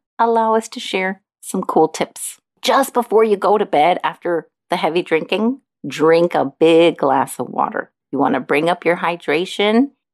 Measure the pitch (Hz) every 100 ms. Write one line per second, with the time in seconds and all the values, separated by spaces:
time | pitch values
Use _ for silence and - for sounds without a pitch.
0 | _ - 226 233 220 220 220 247 - 196
1 | 185 190 _ _ - 190 175 180 160 -
2 | - - - - _ _ - 254 262 247
3 | 233 214 220 202 190 208 190 151 160 180
4 | 160 170 175 170 - _ - 175 170 165
5 | 175 160 165 185 226 269 _ _ 147 135
6 | 156 165 175 151 139 - 160 165 170 -
7 | 143 135 131 - - - 135 - - _
8 | _ 139 139 131 127 147 165 175 165 175
9 | 170 170 - 151 185 - 202 226 277 _
10 | _